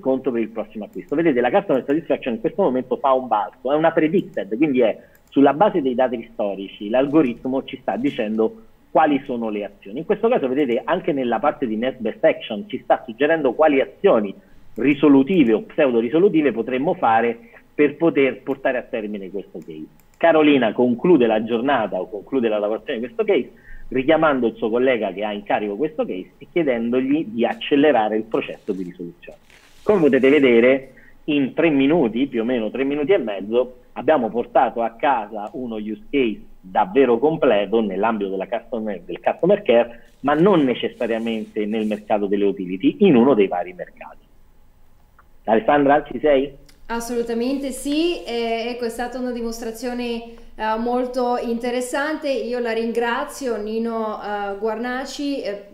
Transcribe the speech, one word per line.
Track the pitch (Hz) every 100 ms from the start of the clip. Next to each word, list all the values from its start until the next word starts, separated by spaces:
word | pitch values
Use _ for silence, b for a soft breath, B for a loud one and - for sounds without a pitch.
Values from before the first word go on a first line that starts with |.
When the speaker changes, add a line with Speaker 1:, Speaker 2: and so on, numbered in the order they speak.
Speaker 1:
sconto | 131 131 143
per | 117
il | 110
prossimo | 113 101 110 101
acquisto. | - -
Vedete, | 147 170 120
la | 123
customer | 190 190 131
satisfaction | 110 156 160 135 131
in | 113
questo | - -
momento | 175 127 123 117
fa | 139
un | 131 123
balzo, | 107 92 - 123
è |
una | 151 160
predicted, | 165 156 185 - 113 98 110
quindi | 151 127
è | 110 - B B _
sulla | 139 139
base | 143 208 190
dei | 135
dati | 120 127 120 113
storici, | - 104 95 98 - 104
l'algoritmo | 123 139 156 131 117 131 131
ci | - -
sta | - 104
dicendo | 139 135 107 110 110 - - _ _
quali | 170 156 139
sono | - 120 113
le | 104
azioni. | 101 - 98 123
In |
questo | 160 214 226
caso, | 240 131
vedete, | 131 131 117
anche | - 180 180
nella | 139 123 110
parte | 143 151
di | 123 107
next | 127 127
best | 110 -
action | 160 - - 104 101
ci | 131
sta | - 147 -
suggerendo | 110 147 165 135
quali | 110 156 135
azioni | 117 - 196 123 101 - b b b
risolutive | - 131 143 151 139 135 185 117
o | 107
pseudo | - - 139 117
risolutive | 117 160 202 156 143
potremmo | 110 113 127 160
fare | 180 123 113 117 117 B B _
per | - 147 -
poter | 165 143 135 -
portare | - 135 139 123
a |
termine | - 117 104 104 95
questo | 95 - 90
case. | 80 78 78 _ _ _
Carolina | 170 156 147 139 113
conclude | 104 123 117 180 165 113
la | 110
giornata | 110 117 135 131 101 92
o | 90
conclude | 101 - 135 113
la | 107
lavorazione | 104 107 - 120
di |
questo | 120 -
case | 214 175 - b b b b
richiamando | 127 131 156 160 131 117
il | -
suo | 113
collega | 120 131 120 104
che | 92
ha | 107
in | 104
carico | 104 127 104 101
questo | 151 -
case | 208 92 - _
e | -
chiedendogli | 175 147 117 117 131 131 151 131
di | 117 117
accelerare | 107 - 143 147 123 107 110
il |
processo | 110 147 - 78 -
di | 95
risoluzione. | 90 85 85 - - - _ b b -
Come | - 208
potete | 143 131 135
vedere, | 147 131 117 127 135 - b b b
in | - 147 127
tre | - 165
minuti, | 139 135 170 117 113 139
più | 120
o |
meno | 113 123 107
tre | 120
minuti | 135 147 143
e | 196
mezzo, | 110 98 101 120 127 - _
abbiamo | 110 127 151 113
portato | 117 - 160 120 117
a | 113
casa | - 151 123 104 107 107
uno | 143 123 110
use | 107 107 -
case | 143 120 101 - -
davvero | 92 110 98 123 123 117
completo | 147 160 143 104 98 113
nell'ambito | 104 95 110 110 98
della | 95 92
customer, | 117 - 117 110 92
del | - -
customer | 120 - 175 208
care, | - 117 117 - - _
ma | 135
non | 151 196 175
necessariamente | 135 113 113 - 117 113 113 110 107 107
nel | 104 113 107
mercato | 104 - 107 101
delle | 101
utility, | 101 95 90 95 143 -
in | 202 123
uno | 131
dei | 107 95
vari | 87 87
mercati. | 90 78 - - - _ - - _ - _ - - _ _ _ -
Alessandra, | - 113 - 147 139 147
ci | 147 120
sei? | 151 135 143 - - - -
Speaker 2:
Assolutamente | 233 233 240 233 233 247 277 277
sì, | - 285 302 349 339
eh, | - 233 233 226 226
ecco, | 240
è | 233
stata | 233 247 254
una | 247
dimostrazione, | 240 226 226 233 220 254 247 240 233 B B B -
eh, | 214 220
molto | 240 247 247 262 240 247
interessante. | 240 233 247 247 247 294 294 311 294
Io | 247 226 247
la | 233
ringrazio, | 226 233 226 233 254 285 - 262 214
Nino, | 214 226 226 226 214 208
eh, | 202 208 202 196
Guarnaci, | 220 214 247 254 285 - 285 269
eh, | 202 196 -